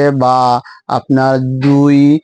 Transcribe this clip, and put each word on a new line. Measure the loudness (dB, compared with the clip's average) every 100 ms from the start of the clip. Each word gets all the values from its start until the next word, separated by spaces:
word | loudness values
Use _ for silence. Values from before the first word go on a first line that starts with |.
| 0 0
বা | 0 0 0 -2 -6 -18 -8
আপনার | -6 -2 0 0 -2 -4 -2
দুই | 0 2 2 2 2 0